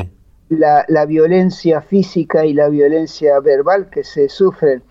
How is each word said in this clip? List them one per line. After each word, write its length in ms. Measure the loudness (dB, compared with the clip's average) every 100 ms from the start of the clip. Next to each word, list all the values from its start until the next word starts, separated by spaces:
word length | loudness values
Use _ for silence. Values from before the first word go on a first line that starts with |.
| -10 -16 _ _ -6
La, 340 | -2 2 2 0
la 200 | -2 0
violencia 760 | 2 2 2 0 -2 -2 -2
física 640 | 0 -2 0 -4 -2 0
y 80 | 0
la 160 | 2 0
violencia 720 | 2 2 0 -4 -2 0 0
verbal 480 | 0 0 0 -2 -4
que 140 | -10
se 240 | -8 -2 -2
sufren 540 | 0 -2 0 -2 -2 -8